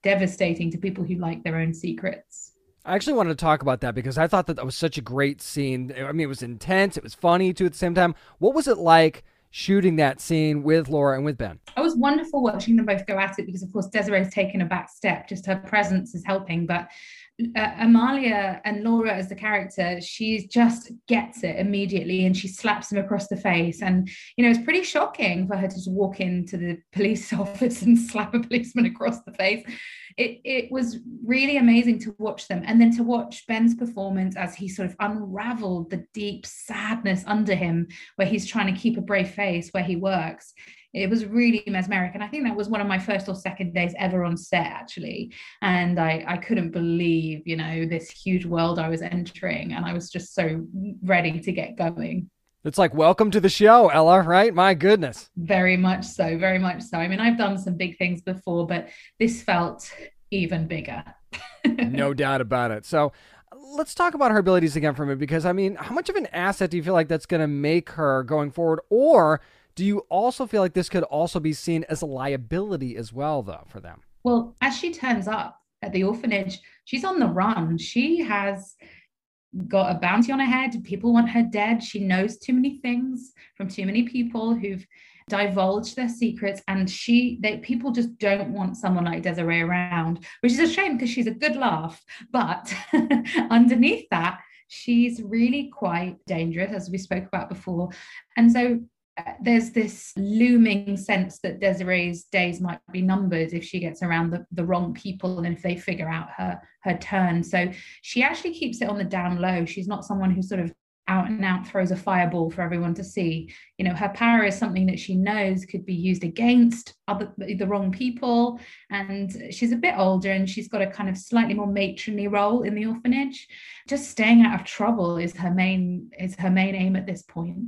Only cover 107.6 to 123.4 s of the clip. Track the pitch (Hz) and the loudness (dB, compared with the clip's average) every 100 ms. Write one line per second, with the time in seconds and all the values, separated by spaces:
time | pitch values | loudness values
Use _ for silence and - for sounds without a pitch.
107.6 | 180 185 - - - 240 269 320 359 330 | -2 -6 -18 -20 -8 -2 0 -2 -8 -6
108.6 | 269 233 233 202 185 185 175 180 185 180 | -8 -6 -6 -4 -4 -4 -4 -2 -2 0
109.6 | 170 - 185 202 - 196 190 185 185 190 | -2 -6 -8 -8 -6 -2 0 0 -2 -4
110.6 | 170 - _ _ - 185 185 220 196 185 | -4 -8 _ _ -2 -2 0 -2 -2 -2
111.6 | 185 196 185 180 - 180 175 170 165 175 | -2 -2 -2 -2 0 0 2 0 -4 -4
112.6 | 170 175 170 170 185 - 170 160 160 - | -4 -2 -2 -4 -6 -4 -2 -2 -8 -18
113.6 | - _ 185 175 202 196 233 233 208 190 | -20 _ -2 -2 -4 0 4 4 4 0
114.6 | 208 185 185 - - 185 196 214 196 190 | -2 2 0 0 -2 0 0 0 0 -2
115.6 | 185 190 175 180 185 185 175 165 233 247 | -4 -10 -6 -2 0 0 -2 0 4 8
116.6 | 233 233 - - - 202 208 - 196 190 | 6 4 -10 -16 -6 -6 -6 -8 -8 -4
117.6 | 196 202 190 185 254 233 247 240 240 240 | 0 0 0 -2 -4 -2 0 2 2 -2
118.6 | - - _ 202 196 196 196 190 - 175 | -16 -20 _ -8 -6 -6 -6 -8 -12 -2
119.6 | 233 240 359 - 190 190 190 190 190 220 | 0 2 0 2 2 2 0 0 -2 -4
120.6 | 233 214 190 - 196 185 - 233 226 208 | -6 -4 -4 -2 -6 -6 0 0 2 0
121.6 | 202 202 196 196 - 208 202 202 202 240 | -2 -2 -2 -4 -8 -4 -2 0 2 2
122.6 | 208 208 220 233 247 262 277 - | 0 -4 -4 -4 0 0 -2 -8